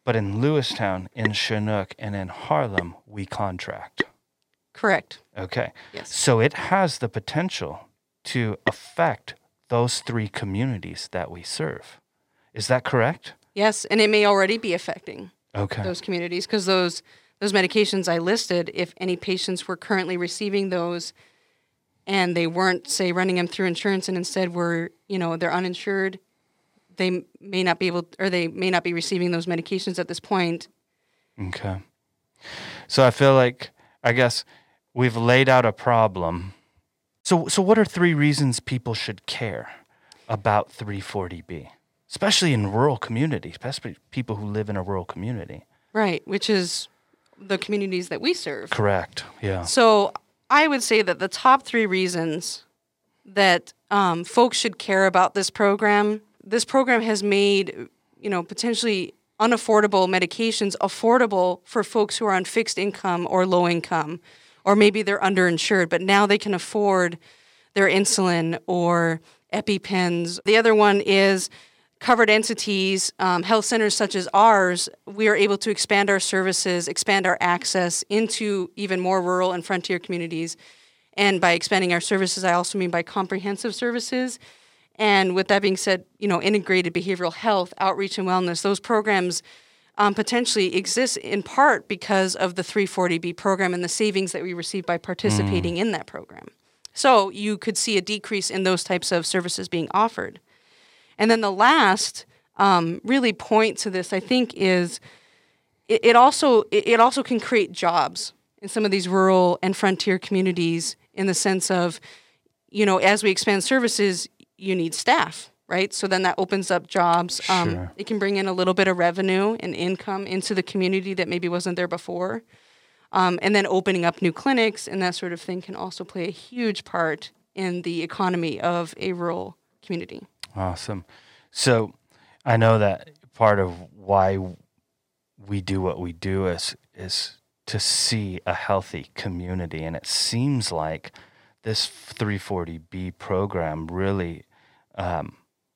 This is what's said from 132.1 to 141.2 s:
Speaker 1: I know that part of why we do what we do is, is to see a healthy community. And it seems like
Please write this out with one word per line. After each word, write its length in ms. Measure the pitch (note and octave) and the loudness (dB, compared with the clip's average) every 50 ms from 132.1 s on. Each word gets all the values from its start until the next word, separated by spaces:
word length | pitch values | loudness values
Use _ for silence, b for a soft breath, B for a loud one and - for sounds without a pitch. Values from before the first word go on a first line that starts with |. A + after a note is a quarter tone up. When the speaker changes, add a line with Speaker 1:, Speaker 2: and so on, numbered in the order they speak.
| b b b b b b b | b b b b b b b
Speaker 1:
I 140 | B2 A#2 A2+ | 2 4 6
know 200 | A2+ A2+ A2+ A2 | 6 6 6 6
that 320 | G#2 G2+ F#2+ - - - - _ _ _ _ | 4 2 2 -2 -6 -14 -20 _ _ _ _
part 240 | - A2+ G#2+ G#2 G2 | 4 4 6 6 4
of 140 | F#2+ F2+ F2 F2 F2+ - _ | 2 0 -2 -8 -14 -20 _
why 440 | G#2 G2 F#2+ G2+ G2 F#2+ F#2+ G2 G2 F#2+ F#2 F2 - _ _ _ _ _ _ _ _ _ _ _ _ _ _ _ - G2+ G2 | -12 -4 2 4 4 4 4 2 0 -4 -6 -10 -14 _ _ _ _ _ _ _ _ _ _ _ _ _ _ _ -20 -10 -6
we 120 | G2+ G2 F#2 | -6 -6 -4
do 180 | F2+ F#2+ F#2+ | -4 -4 -2
what 180 | F#2 F#2 - - | -2 -2 -4 -4
we 140 | F2+ F2 E2 | -6 -10 -10
do 340 | E2 - F#2+ F#2+ F#2+ F#2+ | -8 -6 -4 -2 0 0
is, 300 | F#2 F2 D#2+ - - - - _ _ _ | 0 -2 -2 -4 -8 -8 -10 _ _ _
is 440 | - F2+ F#2 - - - - - _ _ _ _ _ _ | -16 -10 -8 -6 -6 -6 -8 -10 _ _ _ _ _ _
to 140 | - - G#2 | -6 -6 -4
see 580 | - - - - - - A#2 A2 G#2 G2 F2+ F#2 - | -2 -2 0 0 0 0 -2 -2 -4 -4 -6 -6 -4
a 80 | F#2 F2 | -4 -4
healthy 540 | - - - G2+ F#2+ F#2 - - D#2+ - - - | -4 -2 -2 -2 -2 -2 -4 -10 -14 -14 -14 -12
community. 680 | - - G2+ F2+ F2 F2 F2+ F#2 F#2 F2 D#2+ D#2+ D#2+ D#2+ | -10 -8 -8 -8 -8 -6 -6 -6 -6 -6 -6 -8 -8 -8
And 140 | D#2+ E2 | -8 -8
it 100 | D#2 - | -8 -8
seems 640 | - - - - - - A#2 B2+ C#3+ C#3 B2 G#2+ - | -6 -4 -4 -2 -2 -2 0 0 0 0 0 -2 -4
like 420 | F2 D#2+ D#2 D#2 D#2+ D#2 - - - b | -4 -4 -4 -4 -6 -8 -10 -14 -20 b